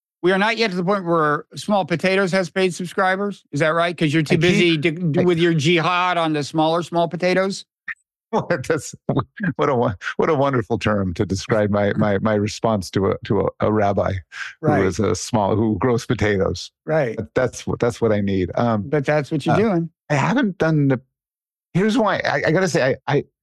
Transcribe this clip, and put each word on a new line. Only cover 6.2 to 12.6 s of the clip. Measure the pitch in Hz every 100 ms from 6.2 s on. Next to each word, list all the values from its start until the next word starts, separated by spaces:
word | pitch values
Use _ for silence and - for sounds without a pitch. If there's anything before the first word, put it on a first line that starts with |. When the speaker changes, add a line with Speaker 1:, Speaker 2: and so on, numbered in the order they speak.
| 160
Speaker 1:
the | 151
smaller | 143 160 156 170
Small | 160 170 170
Potatoes? | 170 180 185 190 190 -
Speaker 2:
<laughs> | _ - - _ _ _
What, | 214 - 170 -
that's, | 160 - - - - - - 190 -
what | 143
a |
won-, | 127 117 95 - -
what | 165
a | 147
wonderful | 139 127 104 113
term | 110 104 92
to | 85 98
describe | 95 - 110 104
my, | 101 101
my, | - 107 98
my | 104
response | 107 101 -